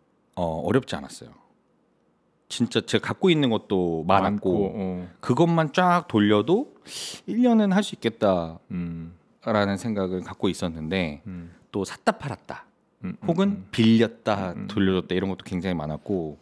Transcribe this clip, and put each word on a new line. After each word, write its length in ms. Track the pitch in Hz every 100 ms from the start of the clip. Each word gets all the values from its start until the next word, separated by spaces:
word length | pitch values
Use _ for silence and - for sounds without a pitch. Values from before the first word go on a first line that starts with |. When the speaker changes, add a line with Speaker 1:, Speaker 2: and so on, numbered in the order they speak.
| _ _ _ -
Speaker 1:
어, 260 | 85 80 76
어렵지 300 | 135 - 73
않았어요. 340 | 67 - 62 - _ _ _ _ _ _ _ _ _ _ -
진짜 320 | - 117 113
제가 240 | - 113 -
갖고 220 | 104 190
있는 200 | 160 135
것도 540 | 107 - 95 87 80 82
많았고, 240 | 98 98 104 - 107 95
Speaker 2:
많고, 20 | 107
어. 340 | 95 90 90 -
Speaker 1:
그것만 520 | - 127 170 165 156
쫙 340 | 180 180 175 -
돌려도 680 | 110 104 104 113 202 294 - - - - - -
일 140 | 208
년은 280 | 247 220 208
할 120 | 190
수 120 | 208 -
있겠다 640 | 117 - 104 90 82 82 -
Speaker 2:
음. 420 | 90 87 82 82 87 _ _ -
Speaker 1:
라는 320 | 107 101 98
생각을 440 | 117 101 92 92
갖고 280 | 87 - 101
있었는데, 720 | 82 90 78 78 95 82 73 98
Speaker 2:
음. 260 | 90 85 - _
Speaker 1:
또 140 | 104 95
샀다 280 | - -
팔았다, 520 | - 139 104 - - - _ _ _ 92
Speaker 2:
음, 100 | -
음, 60 | 202
Speaker 1:
혹은 200 | 165 101
Speaker 2:
음. 180 | 98 95
Speaker 1:
빌렸다, 800 | - 113 113 110 - - 101 92
Speaker 2:
음, 60 | -
음. 40 | 98
Speaker 1:
돌려줬다, 480 | 104 95 92 - 92
이런 140 | 95
것도 160 | 92 -
굉장히 300 | 90 92 85
많았고, 640 | 76 76 - 95 80 71